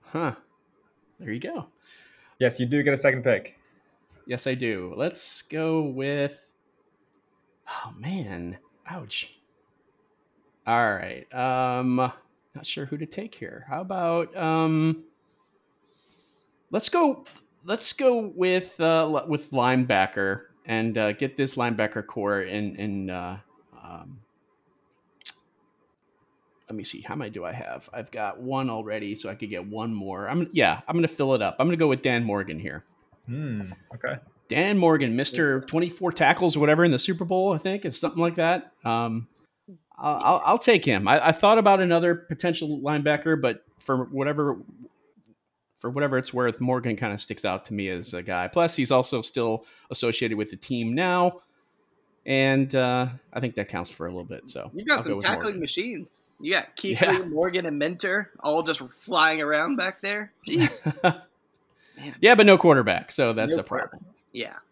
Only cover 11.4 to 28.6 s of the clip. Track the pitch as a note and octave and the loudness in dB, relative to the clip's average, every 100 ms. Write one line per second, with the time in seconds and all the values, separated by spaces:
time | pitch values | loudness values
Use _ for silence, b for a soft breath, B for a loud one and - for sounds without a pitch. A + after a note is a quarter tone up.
11.4 | B2+ B2+ B2+ B2 B2+ B2+ C3 - _ _ | -2 0 0 0 0 0 0 -4 _ _
12.4 | _ C#3 - - C#3 D3 D#3 - G#3+ - | _ -18 -10 -10 -8 -8 -10 -10 -12 -12
13.4 | G2 - B2 C#3+ F#3 F#3+ E3+ E3+ E3 F#3+ | -16 -16 -10 -10 -6 -4 0 0 -2 -4
14.4 | E3 D#3+ D#3+ D#3+ D#3+ D#3+ - _ _ _ | 0 2 2 4 2 0 -8 _ _ _
15.4 | _ _ _ _ _ b b b b b | _ _ _ _ _ b b b b b
16.4 | b _ _ G3 - F4 D#4 C4 - - | b _ _ -4 0 2 2 2 -8 -20
17.4 | _ _ E3+ A3 - - C4+ A#3+ G#3+ F3+ | _ _ -8 -6 -6 2 2 4 -2 0
18.4 | F#3 F#3 F#3 - E3 E3 D#3 D3+ D#3+ D3 | 2 2 -2 0 2 4 2 0 -2 -4
19.4 | - C3+ B2 B2+ B2+ G2+ F#2+ - G2 F#2+ | -2 2 4 4 4 4 2 0 -2 -2
20.4 | - _ - A2+ A2+ A2 G#2+ G#2 C3+ C3+ | -8 _ -4 -2 0 0 0 0 -4 -2
21.4 | C3+ C3 A#2+ A2 G#2+ G#2+ G2+ - G2+ G2+ | -4 0 -2 0 -2 -2 -8 -4 -2 0
22.4 | F#2 G2+ G#2 G2 G#2 G2 F#2+ F#2 F2 G2 | -2 -4 -4 -6 -6 -4 -6 -6 -8 -10
23.4 | - _ _ - - F2 - C3+ G#2+ _ | -16 _ _ -20 -18 -18 -18 -20 _ _
24.4 | _ _ _ _ _ _ _ _ - - | _ _ _ _ _ _ _ _ -16 -16
25.4 | _ _ _ _ _ _ _ _ _ _ | _ _ _ _ _ _ _ _ _ _
26.4 | _ _ _ A2 F#2 - - B2+ A2+ G#2+ | _ _ _ -10 -8 -10 -10 -8 -8 -8
27.4 | F2 A#2+ - B1+ - - A2 A#2+ G#2 F#2+ | -10 -10 -10 -12 -12 -14 -12 -8 -8 -8
28.4 | B2+ C3 | -6 -4